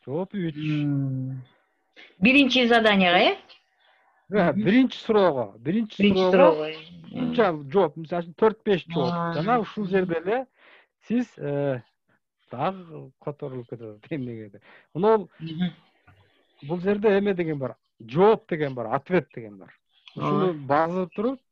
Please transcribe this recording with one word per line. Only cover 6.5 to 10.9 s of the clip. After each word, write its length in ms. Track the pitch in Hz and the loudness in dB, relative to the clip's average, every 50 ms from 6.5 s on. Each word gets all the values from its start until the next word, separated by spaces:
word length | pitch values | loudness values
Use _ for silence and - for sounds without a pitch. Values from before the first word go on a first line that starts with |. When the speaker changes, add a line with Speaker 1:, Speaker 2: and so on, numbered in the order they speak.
| 156 151 151 156 | 6 4 -2 -6
Speaker 2:
э. 60 | 160 160 156 170 175 170 160 - - | -8 -12 -16 -20 -20 -20 -18 -12 -8
Speaker 1:
канча 380 | - 254 240 240 240 220 185 160 151 143 131 | -6 -6 -2 2 2 2 2 0 -2 -6 -2
жооп, 240 | 143 202 180 151 - | 2 2 2 2 0
мисалы 260 | 160 160 - 180 175 170 | -6 -10 -6 -6 -6 -6
үчүн, 100 | 175 - | -8 -2
төрт-беш 500 | - - 220 208 - - 214 196 156 - | 2 2 2 2 0 0 0 0 0 -2
жооп. 240 | - 165 156 131 147 175 | -4 -4 -2 -2 -2 -2
Speaker 2:
А. 200 | 170 170 170 165 | -2 -2 -2 -4
Speaker 1:
Жана 260 | 147 165 214 247 240 | -2 0 0 0 0
ушул 260 | 196 - - 214 208 | 0 -4 -6 -8 -4
жерде 320 | 175 196 190 185 170 165 160 | 0 0 0 0 0 -2 -4
эле 280 | 165 190 226 262 254 - _ _ _ _ - _ _ _ | -2 -2 -4 -4 -4 -8 _ _ _ _ -20 _ _ _